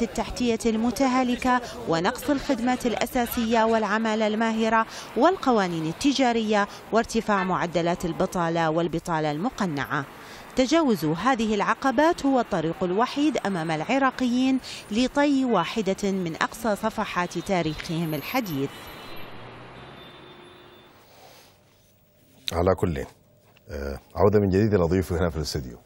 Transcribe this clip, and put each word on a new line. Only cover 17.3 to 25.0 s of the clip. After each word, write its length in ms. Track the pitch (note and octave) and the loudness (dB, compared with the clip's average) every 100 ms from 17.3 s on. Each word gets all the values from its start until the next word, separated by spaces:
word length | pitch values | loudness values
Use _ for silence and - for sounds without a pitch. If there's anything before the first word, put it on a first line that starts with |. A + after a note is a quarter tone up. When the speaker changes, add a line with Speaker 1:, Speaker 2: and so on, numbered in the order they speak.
| F3 | -4
Speaker 1:
تاريخهم 760 | D#3+ F#3 D#3 D3+ - D#3+ E3 | -2 0 0 -4 -6 -4 -4
الحديث. 560 | D3+ - B3+ G#3+ C#3 C#3 - - - - - - - - - - - - - - - - - - - - - - - - - - - - _ _ _ _ _ _ _ _ _ - | -4 -4 -4 -4 -2 -4 -6 -16 -16 -14 -12 -12 -14 -16 -16 -18 -18 -18 -20 -20 -20 -20 -20 -20 -20 -20 -20 -20 -20 -20 -20 -20 -20 -20 _ _ _ _ _ _ _ _ _ -6
Speaker 2:
على 220 | E2 F2+ F#2 | 0 2 2
كل، 220 | G2 D2 A#1 - _ _ _ _ - | 0 -2 -6 -12 _ _ _ _ -12
آه، 300 | D2 C#2 C2+ - E2 | -10 -8 -10 -8 2
عودة 240 | G2 G#2 | 4 6
من 100 | G2+ | 4
جديد 240 | F#2 A2 | 4 4
إلى 100 | G2+ | 4
ضيوفي 300 | E2 F#2+ | 4 2